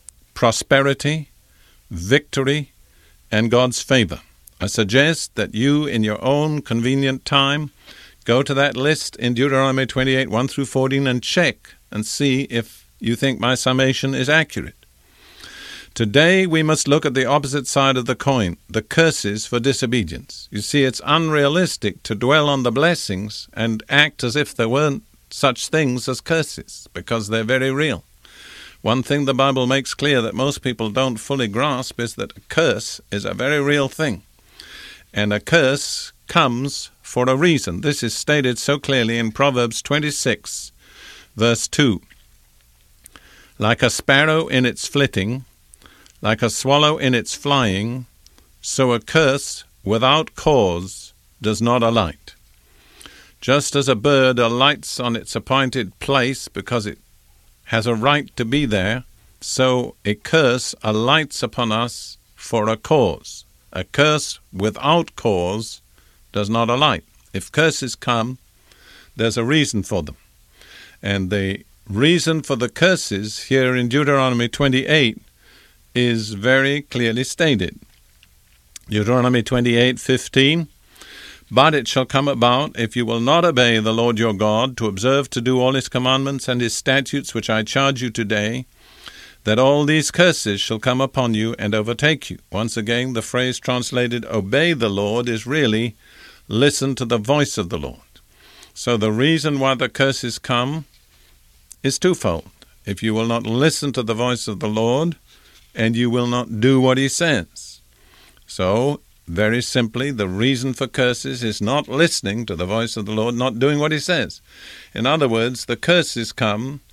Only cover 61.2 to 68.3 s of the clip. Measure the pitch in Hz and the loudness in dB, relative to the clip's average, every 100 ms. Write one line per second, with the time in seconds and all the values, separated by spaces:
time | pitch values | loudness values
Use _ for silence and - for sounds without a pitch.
61.2 | 147 - 117 - 113 110 120 - - - | 0 -6 -6 -4 -2 -2 -2 -8 -16 -20
62.2 | _ - - 113 107 113 - 156 101 - | _ -20 -4 -2 0 -2 2 4 4 0
63.2 | - - - _ _ - - - 151 151 | -10 -20 -20 _ _ -10 -4 2 4 2
64.2 | - - _ 92 107 - 143 170 - - | -2 -10 _ -4 -2 0 2 2 0 -4
65.2 | 117 92 87 107 113 - _ _ _ _ | 0 0 0 -4 -8 -14 _ _ _ _
66.2 | _ 107 101 117 117 127 151 90 - _ | _ -4 -2 0 0 2 2 0 -6 _
67.2 | _ 98 - - 160 - 127 - - 120 | _ -10 -4 0 0 0 -6 -6 -2 -2
68.2 | 117 | -2